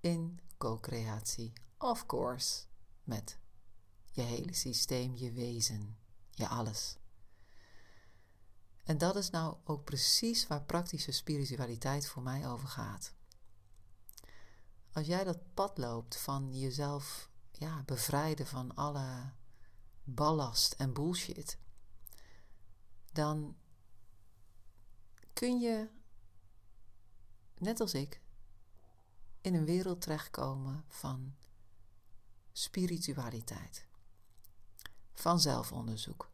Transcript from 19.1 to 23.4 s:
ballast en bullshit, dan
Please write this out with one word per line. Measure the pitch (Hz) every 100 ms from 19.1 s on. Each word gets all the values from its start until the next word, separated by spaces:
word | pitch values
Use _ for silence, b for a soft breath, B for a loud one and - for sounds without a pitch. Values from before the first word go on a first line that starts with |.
| 127 131 - b b b b b -
ballast | - 120 151 156 131 113 -
en | - 135
bullshit, | 123 156 175 - - - - - - - - - B B B B B B - - - -
dan | - 151 156